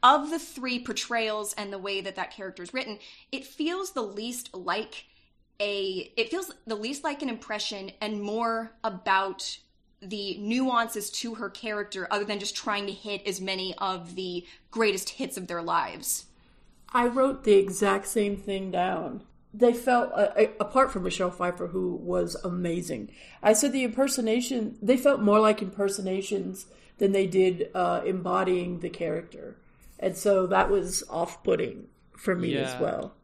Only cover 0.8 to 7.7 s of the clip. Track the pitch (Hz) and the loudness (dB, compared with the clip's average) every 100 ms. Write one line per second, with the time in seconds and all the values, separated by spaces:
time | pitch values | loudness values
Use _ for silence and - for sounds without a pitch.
0.8 | 247 214 - 233 220 214 208 - 202 196 | -4 -6 -4 -2 -2 -2 -6 -8 -8 -8
1.8 | 196 196 190 190 180 - 190 185 175 254 | -6 -6 -6 -8 -8 -8 -12 -12 -8 -6
2.8 | 240 208 - - - 269 269 - 311 359 | -6 -10 -14 -20 -10 -10 -10 -4 -4 -2
3.8 | 381 285 214 202 226 240 - 185 175 190 | -6 -6 -6 -6 -8 -8 -10 -10 -4 -4
4.8 | 220 - - _ _ _ _ _ 202 202 | -4 -12 -20 _ _ _ _ _ -4 -2
5.8 | 196 185 - - 226 339 370 - - 214 | -2 -4 -6 -4 -4 -4 -6 -12 -8 -6
6.8 | 220 285 320 285 277 220 - 214 - | -4 -4 -6 -4 -6 -6 -6 -6 -4